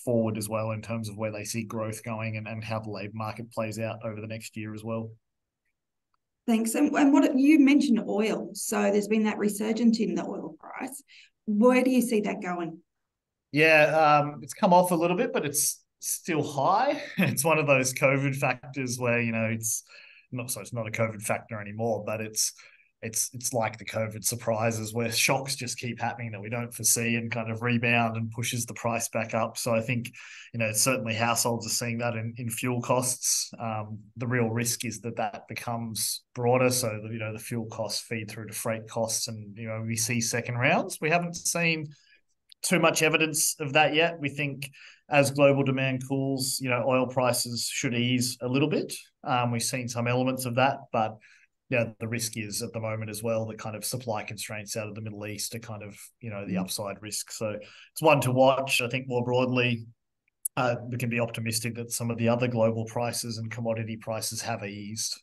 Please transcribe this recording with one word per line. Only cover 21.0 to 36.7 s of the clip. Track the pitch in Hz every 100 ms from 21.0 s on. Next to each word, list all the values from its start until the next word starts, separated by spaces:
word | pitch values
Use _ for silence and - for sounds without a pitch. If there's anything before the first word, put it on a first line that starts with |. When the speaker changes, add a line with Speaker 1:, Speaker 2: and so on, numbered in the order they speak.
| 110 104
Speaker 1:
factor | 107 104 - 110
anymore, | 101 104 113 104 110
but | 107
it's, | 110 - - - - _ _ _
it's, | 113 107 -
it's | 123 -
like | 123 110 113
the | 101
covid | 110 110 107 -
surprises | 117 120 107 117 113 110
where | 113 117
shocks | - - 147 151 -
just | 120 -
keep | 123 113
happening | 117 - 117
that | 101
we | 107
don't | 120 117
foresee | - 110 117 117 117
and | 117
kind | 117 113
of | 113
rebound | 120 117 117 117 113 113
and | 113
pushes | 120 117 120 -
the |
price | - 117 113 -
back | 117 110
up. | 113 113 -
So | 123
I | 113
think, | 113 123 123 - - - -
you | 117
know, | 110
certainly | 110 135 120 113
households | 110 117 117 123 117 113
are |
seeing | - 120 117
that | 120 110
in, | 113 117
in | 117
fuel | 117 127 120
costs. | 120 127 127 - - - - -
Um, | 113 107 107 110 - 117
the | 120
real | 127 113
risk | 117 120 -
is | 117 113
that | 117 117
that | 110 - -
becomes | 110 123 117 113 107 - - _
broader. | - 120 127 127